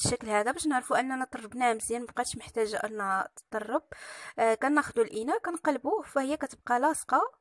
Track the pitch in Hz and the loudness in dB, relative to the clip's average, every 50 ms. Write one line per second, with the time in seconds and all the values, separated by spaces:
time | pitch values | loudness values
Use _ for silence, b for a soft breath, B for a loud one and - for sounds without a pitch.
0 | - - 247 240 - 220 214 208 208 233 277 349 - 311 285 254 240 - 277 - | 0 -2 -2 -2 -2 0 2 2 2 2 0 -2 0 0 0 0 0 2 2 2
1 | 254 262 262 254 262 - - 254 226 208 240 247 254 240 226 220 - - 226 240 | 2 0 -2 -4 -4 -6 -8 -10 -12 -10 -4 0 2 2 2 2 -2 -4 -4 -4
2 | 247 233 - - 240 - - 240 - - - 226 220 208 214 - - 208 220 214 | -4 -4 -4 -4 -4 -4 -4 -10 -10 -6 -2 0 0 0 0 -2 -4 -4 -4 -4
3 | 202 196 190 190 190 - _ - - _ - 220 214 214 240 311 - - - B | -2 0 0 0 0 -2 _ -16 -12 _ -6 -6 -4 0 -2 -2 -2 -4 -16 B
4 | B B B B B B B B 226 226 226 - - 269 294 302 - - - 233 | B B B B B B B B 4 4 4 4 2 2 4 4 2 2 2 2
5 | 226 - - 220 220 262 349 466 - 359 349 330 - 311 285 262 - 269 392 440 | 2 2 2 -4 -2 0 0 0 0 -2 -6 -2 0 2 0 2 2 0 0 0
6 | 302 - - 277 269 262 294 311 - 262 - - - - 240 240 254 302 311 - | 0 -2 -2 0 0 0 0 -2 -4 -6 -10 -8 -2 0 2 4 4 4 2 2
7 | - - 262 277 370 494 - _ | 0 2 2 2 2 2 -4 _